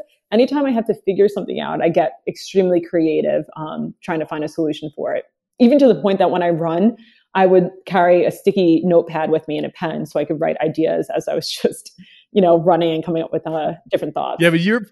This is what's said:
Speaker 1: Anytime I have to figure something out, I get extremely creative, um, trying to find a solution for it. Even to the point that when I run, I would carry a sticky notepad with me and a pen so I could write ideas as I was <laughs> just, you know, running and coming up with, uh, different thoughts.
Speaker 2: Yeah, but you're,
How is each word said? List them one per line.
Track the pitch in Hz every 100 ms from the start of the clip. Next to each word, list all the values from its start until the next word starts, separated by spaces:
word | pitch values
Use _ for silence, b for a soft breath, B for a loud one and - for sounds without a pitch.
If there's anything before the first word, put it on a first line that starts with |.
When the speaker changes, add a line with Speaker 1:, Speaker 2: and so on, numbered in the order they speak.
| - _ -
Speaker 1:
Anytime | 214 262 285 277
I |
have | 226 220
to | 196 -
figure | 185 202
something | 202 - 143
out, | 147 156
I | 165
get | 165 156 - -
extremely | - - 190 185 175
creative, | 170 175 160 151 151 151 151 156
um, | 156 156 151 -
trying | - 165
to | 151
find | 156
a | 151
solution | - 156 151 151 -
for | - -
it. | - _ _ -
Even | 240 285
to | 269
the | 165
point | 202 190
that | 180
when | 180
I | 175
run, | 165 165 170 214 240 b b b 190
I | 185
would | 185 175 - -
carry | 190 175 180 -
a |
sticky | - - 190 175 165 180
notepad | 170 170 160 156
with | 156 156
me | 151
and | 147
a |
pen | - 165 151 156
so | 151
I | 147
could | 151
write | 160 156
ideas | 160 151 160 165 156 160
as | 151
I | 151
was | -
<laughs> | -
just, | 160 - - _ b b b
you | 208
know, | 180 170
running | 160 165 170 160
and | 170
coming | 165
up | -
with, | 160 160
uh, | 160 151 160 -
different | 185 147 147
thoughts. | 131 131
Speaker 2:
Yeah, | 170
but | 165
you're, | 180 233 202